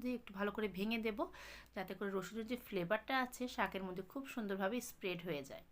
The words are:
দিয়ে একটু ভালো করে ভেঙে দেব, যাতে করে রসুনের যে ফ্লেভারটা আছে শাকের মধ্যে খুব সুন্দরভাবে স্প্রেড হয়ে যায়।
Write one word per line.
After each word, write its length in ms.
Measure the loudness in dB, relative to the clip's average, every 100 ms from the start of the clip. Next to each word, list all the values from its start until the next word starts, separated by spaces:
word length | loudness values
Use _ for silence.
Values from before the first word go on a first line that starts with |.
দিয়ে 120 | 0
একটু 180 | 0 -4
ভালো 180 | 0 2
করে 180 | 2 0
ভেঙে 300 | 2 2 2
দেব, 280 | 2 0 -2 -2 -12 -14 -8
যাতে 200 | -6 -4
করে 160 | -2 0
রসুনের 340 | 0 -2 -4 -2
যে 100 | -2
ফ্লেভারটা 640 | 0 0 4 2 4 2
আছে 300 | 2 0 -2
শাকের 340 | 4 2 2
মধ্যে 200 | -2 -4
খুব 240 | -6 -6 -4
সুন্দরভাবে 540 | -2 0 2 4 2
স্প্রেড 420 | -2 -4 -2 -2
হয়ে 180 | -2 -2
যায়। 200 | -4 -10 -12